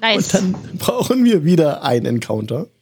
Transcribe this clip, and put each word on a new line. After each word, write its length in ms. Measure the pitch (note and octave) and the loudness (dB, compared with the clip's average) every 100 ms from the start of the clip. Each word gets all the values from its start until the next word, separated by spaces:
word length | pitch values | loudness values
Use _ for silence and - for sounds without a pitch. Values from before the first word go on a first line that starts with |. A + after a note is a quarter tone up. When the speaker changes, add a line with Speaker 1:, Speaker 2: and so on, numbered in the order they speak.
Speaker 1:
Nice. 160 | A3+ G#3 | 0 0
Speaker 2:
Und 160 | - | 0
dann 440 | F#3+ F#3 F#3 - - | 0 0 -4 -8 -6
brauchen 460 | - B3 - B3+ A#3+ | -4 -2 0 2 4
wir 200 | G3+ D3+ | 4 4
wieder 380 | F3 D3+ C#3 | 4 2 0
einen 220 | C#3 B2 A#2+ | -2 0 0
Encounter. 600 | A#2+ - A2 G#2+ A#2+ - _ | -2 -2 -6 -4 -8 -10 _